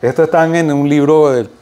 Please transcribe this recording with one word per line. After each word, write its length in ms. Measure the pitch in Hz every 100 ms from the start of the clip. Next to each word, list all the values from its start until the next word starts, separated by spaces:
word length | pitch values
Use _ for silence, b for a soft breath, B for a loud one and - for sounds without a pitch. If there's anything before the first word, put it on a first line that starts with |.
estos 240 | 160 170 160
están 280 | 165 165 165
en 180 | 160
un 160 | 143 143
libro 400 | 147 143 156 147
del 200 | 127 107 -